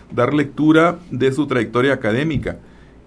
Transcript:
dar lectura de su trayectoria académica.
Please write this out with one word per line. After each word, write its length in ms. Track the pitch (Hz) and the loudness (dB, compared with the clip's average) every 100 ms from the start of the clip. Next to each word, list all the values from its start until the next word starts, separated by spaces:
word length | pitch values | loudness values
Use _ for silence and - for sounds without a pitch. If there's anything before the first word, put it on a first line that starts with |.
| - | -12
dar 200 | 120 120 | -2 0
lectura 640 | 147 139 - 151 156 170 175 - | 0 -2 0 4 4 4 0 -8
de 200 | 127 135 | -2 -2
su 140 | 131 139 | 0 -2
trayectoria 480 | 127 107 117 139 | -2 -2 0 0
académica. 640 | 131 107 113 156 131 90 87 - - - - | 0 -2 -2 -2 -4 -6 -10 -16 -20 -20 -20